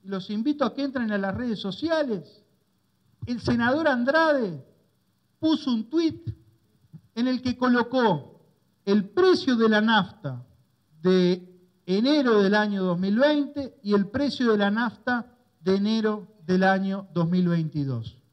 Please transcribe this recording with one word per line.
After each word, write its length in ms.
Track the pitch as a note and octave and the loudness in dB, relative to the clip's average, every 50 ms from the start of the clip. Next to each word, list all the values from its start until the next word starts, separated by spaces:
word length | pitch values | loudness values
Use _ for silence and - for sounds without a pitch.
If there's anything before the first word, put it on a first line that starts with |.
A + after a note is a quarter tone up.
| _ | _
Los 260 | F#3+ G3 F#3+ F#3 - | -8 -8 -8 -8 -6
invito 360 | G#3 G#3+ A3+ D4 D4 D4 C#4 | -6 -4 -2 -2 0 0 -2
a 80 | A#3 - | -2 -2
que 100 | C4+ C#4 | -4 -6
entren 300 | C#4 C4 C4 A#3 G#3+ G#3 | -4 -4 -4 -4 -2 -2
a 40 | |
las 160 | G3+ G3 G3 F#3+ | -2 -2 -4 -4
redes 280 | G#3 B3 A#3+ A3 F3 | -4 -4 -6 -6 -6
sociales. 800 | - G3 - - C#4+ E4 E4 D#4+ D4 C4 G#3+ F3+ D3 - - - _ _ _ _ _ _ _ _ _ _ _ _ _ _ _ _ - | -6 -8 -8 -6 -4 -2 0 0 0 -2 -4 -6 -8 -14 -20 -20 _ _ _ _ _ _ _ _ _ _ _ _ _ _ _ _ -10
El 140 | - B3 A3 | -8 -8 -6
senador 480 | - - A#3+ A#3 A#3 A#3+ C4+ D#4 E4 | -2 -2 0 0 2 0 0 2 2
Andrade 760 | D4+ C4 A#3+ A#3+ C4 C#4 D#4+ E4 D#4+ D4 C4+ A#3 F#3 D#3+ C3+ B2+ _ _ _ _ _ _ _ _ _ _ _ _ _ _ _ | 0 0 0 0 0 2 2 4 4 2 0 0 -4 -6 -10 -16 _ _ _ _ _ _ _ _ _ _ _ _ _ _ _
puso 320 | - D#4+ D#4 - - C4+ | 0 0 0 0 0 -4
un 180 | A#3+ A3 A3 - | -4 -4 -4 -2
tuit 460 | - E4 E4 D#4+ - - - - - - _ _ _ _ _ _ _ _ _ _ - - _ _ _ | -2 0 0 0 -4 -4 -12 -12 -12 -12 _ _ _ _ _ _ _ _ _ _ -20 -20 _ _ _
en 140 | A3+ A#3+ B3+ | -4 -2 -2
el 120 | B3+ B3 | -2 -2
que 160 | B3+ B3+ B3 | -4 -6 -4
colocó 840 | B3 B3 B3 A#3+ A#3+ A#3 A#3+ C4 C4 A#3+ A3 F3 C#3+ - - - _ _ _ _ _ _ _ _ _ _ | 0 0 2 2 2 0 0 0 2 2 2 2 0 -4 -12 -20 _ _ _ _ _ _ _ _ _ _
el 240 | G3 G3+ G#3+ F#3 | 0 0 0 0
precio 480 | G3+ - F4+ F#4 F#4+ F4 - - C#4 B3 | 0 0 2 4 4 4 2 2 -2 0
de 140 | A3+ A3+ A3 | 2 2 2
la 100 | G#3+ G#3 | 4 2
nafta 680 | G#3+ A3+ A3+ G#3 F#3 - - _ - C#3+ B2+ A#2+ B2+ _ _ _ _ _ _ _ _ _ D#3 D#3 | 2 2 2 2 0 0 -8 _ -10 -10 -10 -10 -14 _ _ _ _ _ _ _ _ _ _ -2
de 460 | D#3+ F#3 F#3 F#3 F3+ F3 F#3 F3+ - - - _ _ _ _ _ _ | 0 2 4 4 4 2 0 -2 -6 -18 -20 _ _ _ _ _ _
enero 580 | - F#3 G3+ A3+ C4+ D4+ D4+ C4+ B3 A3+ G#3 G3 | -2 -2 0 2 2 2 2 4 4 4 4 4
del 100 | F#3+ G#3 | 4 4
año 300 | G#3+ G#3+ G#3 G3+ G3 F#3 | 2 2 0 -2 -2 0
dos 160 | F#3 F3 F3 | -2 0 0
mil 180 | F#3 G3 G3+ | 0 0 2
veinte 600 | A#3 C#4 D4+ D4+ D4 C#4+ C#4 - C#4+ C#4 A#3+ - _ - | 4 4 4 2 2 -2 -4 -6 -8 -10 -10 -12 _ -4
y 100 | G3+ G#3 | 0 0
el 160 | G3+ G3 G3+ | 0 0 0
precio 420 | - C4 C#4+ C#4 - - B3+ A#3 | -2 -2 -2 -2 -2 0 2 2
de 60 | G#3+ | 2
la 140 | G#3 G3+ G3+ | 2 2 0
nafta 680 | G#3 A3+ A#3+ G#3+ G#3 - _ B3+ B3 A#3+ A3+ - _ _ _ _ _ _ | 0 0 -2 -4 -6 -6 _ -4 -4 -4 -4 -10 _ _ _ _ _ _
de 160 | D#3+ F3+ F#3+ | -2 0 0
enero 500 | G3 G3+ G#3+ A3 A3+ G#3+ G#3+ G#3+ G#3 F#3 - _ _ D#3+ | 0 0 0 0 0 0 -2 -2 -4 -8 -16 _ _ -4
del 180 | D#3 F#3 F#3 F#3+ | -2 0 2 4
año 440 | F#3+ F#3+ F#3+ F#3+ F#3+ F#3+ G3 G3 - D3+ | 4 2 2 0 -4 -4 -6 -10 -8 -4
dos 160 | F3 E3 E3 | -2 -2 0
mil 180 | F3+ F3+ F3+ | 2 0 2
veintidós. 680 | F3 E3+ E3+ D#3+ D3+ - D3+ C#3+ C3+ B2+ A#2 A2 - - _ _ _ | 2 0 0 -2 -4 -4 -4 -4 -4 -4 -6 -8 -10 -16 _ _ _